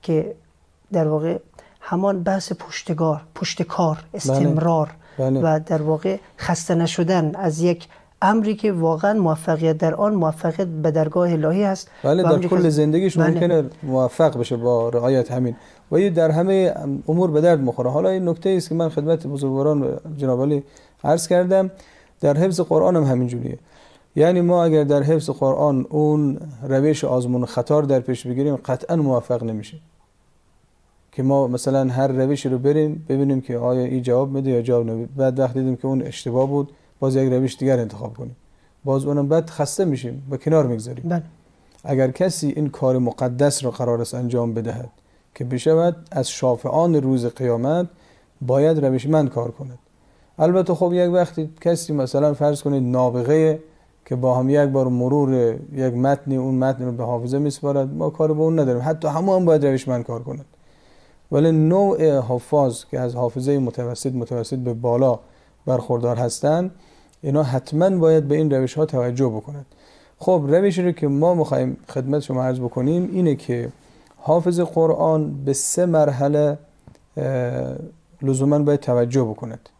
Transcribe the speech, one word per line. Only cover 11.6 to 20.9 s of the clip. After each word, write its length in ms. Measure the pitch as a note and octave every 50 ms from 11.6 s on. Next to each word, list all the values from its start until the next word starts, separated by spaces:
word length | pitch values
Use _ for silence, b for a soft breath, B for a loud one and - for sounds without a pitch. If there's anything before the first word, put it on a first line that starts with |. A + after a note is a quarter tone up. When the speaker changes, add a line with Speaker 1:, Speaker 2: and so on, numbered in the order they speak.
| G#3
Speaker 1:
است. 260 | G3 F#3+ F#3 - B B B B
Speaker 2:
بله، 180 | C#3 D3 F3+
Speaker 1:
و 40 | F3+
Speaker 2:
در 40 | E3+
Speaker 1:
همونجور 220 | D#3+ - F3 F3
Speaker 2:
کل 100 | F#3 F3+
Speaker 1:
که 80 | F3+ E3
Speaker 2:
زندگیش 480 | D3+ D3 D3+ D3+ D#3 E3+ F#3+ F#3+ - D#3+
Speaker 1:
بله. 120 | E3 E3+
Speaker 2:
ممکنه 400 | E3+ E3+ F3 E3+ E3 D#3+ C#3+ B2+ - - -
موفق 540 | C#3+ C3 C3 C3 B2 - - E3 D#3 C3 B2+
بشه 200 | A#2+ - C3 A#2
با 320 | A#2 B2 B2 A#2 A#2 A#2
رعایت 420 | A#2 A#2+ A#2+ B2+ C3+ C3 A#2+ A#2+
همین 240 | B2+ B2+ B2+ A#2+ A2+ B B B B B B _
و 40 | -
این 180 | D#3+ G3 G3+ E3+
در 180 | E3 D#3+ D#3+
همه 420 | D#3 D#3+ F3 F#3+ F#3+ F#3+ F#3 E3+ - - D3+ C#3+ C#3 C#3+ - -
امور 240 | D#3 F3 F3+ F3+
به 100 | D3+ D3+
درد 180 | D#3 F3 E3+ D3+
می‌خوره. 300 | C3+ B2 A#2+ - B2 B2+
حالا 200 | C3 D3 F3+ F#3
این 200 | F#3+ F#3+ F#3 F3
نکته 200 | E3+ E3+ E3+ F#3+
است 200 | F#3+ F#3 E3+ -
که 60 | D#3+
من 140 | E3 E3+ D#3+
خدمت 380 | D#3+ D3+ D3 D3+ E3 D#3+ E3 C#3
بزرگواران 560 | C#3+ C3+ C#3+ C3+ C3 C3+ C#3 D3+ D3+ D3 C3+
و 120 | C3+ - - - E3 D#3 C#3+
جناب 240 | C#3+ C3 B2+ B2
علی 220 | C3 D3 D3+ C#3+ C#3 b b b b b